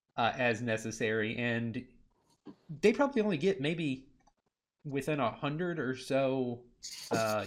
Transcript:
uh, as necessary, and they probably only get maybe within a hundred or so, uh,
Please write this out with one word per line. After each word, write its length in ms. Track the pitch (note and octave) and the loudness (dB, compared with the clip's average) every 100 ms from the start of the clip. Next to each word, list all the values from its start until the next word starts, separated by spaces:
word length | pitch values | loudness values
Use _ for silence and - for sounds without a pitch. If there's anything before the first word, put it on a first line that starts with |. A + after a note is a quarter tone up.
| _ - | _ 0
uh, 160 | A#2 - | 0 2
as 240 | B2 G#2+ | 0 2
necessary, 760 | A#2+ A2 A2+ A2 A2+ A2 A2 A2 | 0 -2 -2 -2 0 2 0 0
and 460 | A#2+ A#2 A#2 A#2+ B2 - - _ _ _ - - - D3+ | 0 0 -2 -4 -8 -16 -20 _ _ _ -20 -18 -14 2
they 100 | G#3 | 4
probably 300 | A#3+ C#4+ B3+ | 4 2 2
only 160 | G#3 E3+ | 2 2
get 240 | F3+ F#3+ | 0 0
maybe 460 | C#3+ E3+ D#3 C3 - _ _ _ _ _ _ _ | 0 0 -2 -4 -8 _ _ _ _ _ _ _
within 380 | D3+ C#3 C3 D3+ | -6 -4 0 0
a 100 | C3 | 0
hundred 480 | - D3 D3+ F3+ D#3+ | 0 -4 -2 -2 -2
or 160 | B2+ B2+ | -2 -4
so, 640 | - C3+ C3+ C3+ B2 A#2+ - _ - - - | 0 2 2 2 0 -4 -10 _ -16 -14 -4
uh, 340 | A2+ A2 G#2+ | 0 2 0